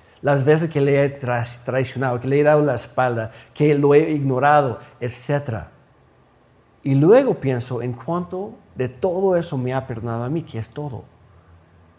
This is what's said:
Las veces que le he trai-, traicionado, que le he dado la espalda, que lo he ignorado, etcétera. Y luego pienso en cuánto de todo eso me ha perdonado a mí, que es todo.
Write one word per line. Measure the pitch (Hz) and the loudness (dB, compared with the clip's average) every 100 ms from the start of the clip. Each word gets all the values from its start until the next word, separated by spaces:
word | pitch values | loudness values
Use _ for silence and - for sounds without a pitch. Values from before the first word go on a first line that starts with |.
| _ _ | _ _
Las | 143 139 135 | 0 2 4
veces | 156 165 | 2 2
que | 151 | 0
le | 139 143 | 2 2
he | 143 139 | 0 -2
trai-, | 120 120 117 - - | -4 -4 -4 -8 -6
traicionado, | 127 123 123 131 123 | -4 -4 -4 -4 -4
que | 131 | -2
le | 143 | 2
he | |
dado | 147 151 | 4 4
la | 151 120 | 2 -2
espalda, | - - 127 117 110 - - | -4 -2 0 -2 -6 -12 -16
que | - 151 143 | 0 2 4
lo | 143 | 6
he | 143 160 | 6 4
ignorado, | 151 135 127 143 147 135 104 - _ | 0 -2 2 4 4 2 -4 -12 _
etcétera. | 120 - - 143 139 107 78 _ _ _ _ _ _ _ _ _ _ _ | -8 -6 -4 -4 -4 -8 -10 _ _ _ _ _ _ _ _ _ _ _
Y | 139 135 | -2 2
luego | 156 247 269 | 6 6 4
pienso | 180 131 123 117 123 | 0 -2 -4 -4 -6
en | 123 | -8
cuánto | 120 - 175 175 185 214 233 _ | -8 -8 -6 -6 -10 -12 -16 _
de | - 127 | -8 -8
todo | - 196 180 196 175 | -4 -2 0 0 0
eso | 165 135 | 0 -4
me | 123 | -4
ha | 131 127 | -4 -6
perdonado | 117 120 117 | -8 -8 -6
a | 123 | -6
mí, | 160 | -6
que | 160 113 | -6 -10
es | 110 | -10
todo. | - 147 113 - _ _ _ _ _ _ _ _ | -12 -12 -14 -16 _ _ _ _ _ _ _ _